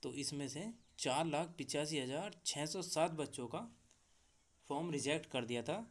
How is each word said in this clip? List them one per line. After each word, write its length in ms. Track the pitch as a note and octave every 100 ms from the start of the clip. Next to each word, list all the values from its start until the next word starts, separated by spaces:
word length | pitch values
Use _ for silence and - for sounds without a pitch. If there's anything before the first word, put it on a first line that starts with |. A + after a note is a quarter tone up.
तो 100 | C3+
इसमें 340 | B2+ C#3 C#3+ C#3
से 220 | D3 G#3 A#3 - -
चार 280 | D3 C3 E3
लाख 280 | D3 E3 F3
पिचासी 400 | D3 D3 D3 D#3
हज़ार 400 | B2+ C#3 G3+ - -
छः 200 | - D3+
सौ 160 | F#3+
सात 260 | F3+ - E3+
बच्चों 320 | D#3+ C#3 - B2
का 200 | D#3+ A#3 - - - _ - _ _ _ _ -
form 200 | C#3+ E3+
reject 400 | D3 C3 D#3 D#3+
कर 140 | C3
दिया 180 | A#2 A#2+
था 220 | A#2 F3+ A#3